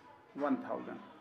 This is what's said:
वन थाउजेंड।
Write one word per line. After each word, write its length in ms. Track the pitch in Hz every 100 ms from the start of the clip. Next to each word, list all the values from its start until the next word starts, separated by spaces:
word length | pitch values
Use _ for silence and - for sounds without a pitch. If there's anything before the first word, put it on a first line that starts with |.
| - - - 139
वन 180 | 143 127 -
थाउजेंड। 320 | 123 123 - - -